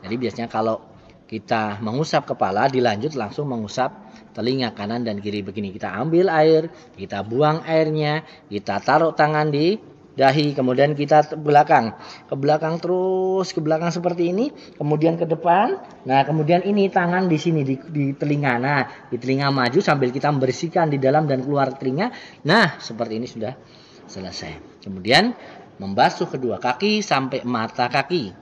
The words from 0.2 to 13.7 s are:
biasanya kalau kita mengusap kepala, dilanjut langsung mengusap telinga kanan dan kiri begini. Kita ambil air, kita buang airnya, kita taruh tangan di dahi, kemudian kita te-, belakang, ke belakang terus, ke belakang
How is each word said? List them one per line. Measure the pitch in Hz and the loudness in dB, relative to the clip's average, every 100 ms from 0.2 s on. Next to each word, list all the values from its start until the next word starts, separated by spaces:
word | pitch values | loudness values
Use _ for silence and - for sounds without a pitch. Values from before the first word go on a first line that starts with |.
biasanya | 120 101 113 | -4 -4 -6
kalau | 113 113 113 - - - - | -2 -2 -2 -8 -20 -20 -20
kita | _ 110 - 113 107 104 | _ -12 -4 -2 -2 -6
mengusap | 110 120 156 156 - | -6 -4 0 -2 -2
kepala, | 131 104 98 135 | -2 0 2 2
dilanjut | 131 120 104 135 147 | 2 0 0 -4 -4
langsung | 104 - 147 | -6 -6 -6
mengusap | 120 104 - 131 - - - - - | -6 -6 -2 -4 -4 -20 -20 -18 -6
telinga | 113 135 123 104 | -2 -2 -2 -6
kanan | 101 117 117 | -6 -4 -4
dan | 101 | -6
kiri | 101 104 | -6 -6
begini. | 98 98 101 | -6 -8 -8
Kita | 95 104 92 | -8 -8 -4
ambil | 143 165 190 | 0 2 2
air, | 160 156 160 160 - - - | 4 4 4 2 -10 -20 -16
kita | 95 101 | -8 -8
buang | 101 120 151 160 | -4 0 2 0
airnya, | 160 160 156 156 151 151 156 - - | 0 0 2 0 -2 -2 -6 -20 -10
kita | 101 - 98 | -8 -4 -4
taruh | - 147 160 - | 2 4 4 2
tangan | 151 151 151 | 2 2 0
di | 143 160 214 - - - | 2 2 0 -6 -20 -20
dahi, | - 135 139 147 | 2 4 4 0
kemudian | 143 127 127 143 | 0 0 4 4
kita | 147 143 151 147 | 2 4 4 4
te-, | 156 | -2
belakang, | 147 147 151 147 113 - - - - | 4 4 6 4 2 -6 -18 -20 -10
ke | 143 | -2
belakang | 143 151 156 165 | 2 2 0 -4
terus, | 170 185 185 185 185 190 180 - | -2 0 0 0 0 0 -2 -4
ke | |
belakang | 151 | -2